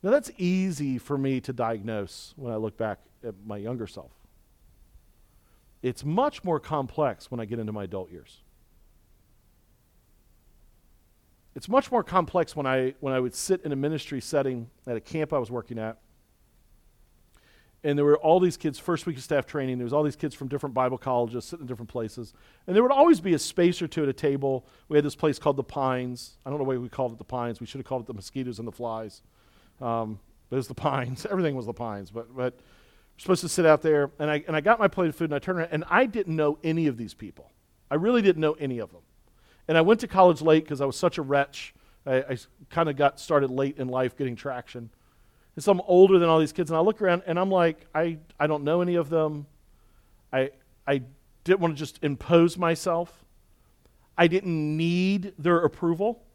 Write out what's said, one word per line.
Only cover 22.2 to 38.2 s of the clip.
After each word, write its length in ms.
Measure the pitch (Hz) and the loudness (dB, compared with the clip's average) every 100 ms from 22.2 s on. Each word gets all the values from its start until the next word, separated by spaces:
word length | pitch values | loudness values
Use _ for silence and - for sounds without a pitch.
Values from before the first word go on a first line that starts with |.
| 113 _ - _ - | -16 _ -20 _ 0
and 100 | 190 | 4
there 60 | |
would 100 | 247 | 4
always 280 | 277 320 269 | 6 8 6
be 140 | 180 | 4
a 40 | 160 | 0
space 420 | - - 175 175 | 0 2 2 2
or 80 | 160 | -4
two 140 | - | -2
at 60 | 143 | -2
a 40 | |
table. 540 | 127 151 139 139 131 - _ _ | 0 -2 0 -2 -4 -6 _ _
We 80 | 147 | 2
had 80 | |
this 120 | 147 - | 2 0
place 220 | 160 139 | -2 0
called 180 | 151 135 | 0 -2
the 80 | |
Pines. 720 | 131 147 131 127 123 123 - _ | -4 -2 -2 0 -4 -10 -16 _
I 60 | 135 | -10
don't 80 | 147 | -4
know 60 | |
why 120 | 135 127 | -2 -4
we 120 | 120 | -6
called 240 | - 127 | -4 -4
it 60 | 113 | -6
the 60 | |
Pines. 360 | 107 127 120 110 | -10 -6 -6 -8
We 60 | 113 | -12
should 120 | 139 | -12
have 80 | - | -8
called 160 | 131 | -8
it 40 | 113 | -8
the 80 | |
mosquitoes 440 | 110 - 135 123 110 | -14 -12 -8 -8 -8
and 100 | 117 | -12
the 40 | |
flies. 500 | - 120 113 110 - _ _ _ _ _ _ | -8 -8 -8 -10 -16 _ _ _ _ _ _
Um, 420 | 123 117 110 107 _ _ _ | -4 -4 -4 -10 _ _ _
but 80 | 131 | -6
it 40 | |
was 80 | 123 | -6
the 60 | |
Pines. 520 | 131 151 135 120 127 214 | -4 -2 -2 -4 -8 -6
<laughs> 40 | |
Everything 240 | 190 170 | -2 0
was 120 | 135 113 | -2 -8
the 80 | |
Pines. 360 | - 117 101 92 | -8 -8 -8 -10
But, 240 | 107 117 | -14 -14
but 200 | 127 123 | -6 -6
we're 640 | 123 _ _ _ _ _ _ | -6 _ _ _ _ _ _
supposed 240 | - 180 | -2 -2
to 60 | 170 | 0
sit 180 | - 165 | 2 6
out 160 | 151 | 6
there, 280 | 165 151 143 - | 6 2 2 -2
and 120 | 151 | -2
I, 120 | 151 147 | -2 -2
and 100 | 156 | 0
I 60 | |
got 160 | 156 226 | 2 4
my 100 | 202 | 2
plate 220 | - 170 | 2 -2
of 60 | - | -2
food, 100 | 165 | -4
and 80 | |
I 40 | 143 | -4
turned 200 | - 180 | -2 -4
around, 100 | 165 | -2
and 140 | 160 170 | -4 0
I 160 | 180 262 | 2 2
didn't 280 | 220 185 | 0 -4
know 240 | 160 151 151 | 0 0 0
any 220 | 160 160 156 | -2 0 0
of 100 | 117 | -2
these 160 | 110 | -10
people. 400 | - 104 - - _ _ _ _ | -12 -18 -18 -20 _ _ _ _
I 60 | 151 | -2
really 260 | 196 247 | 2 4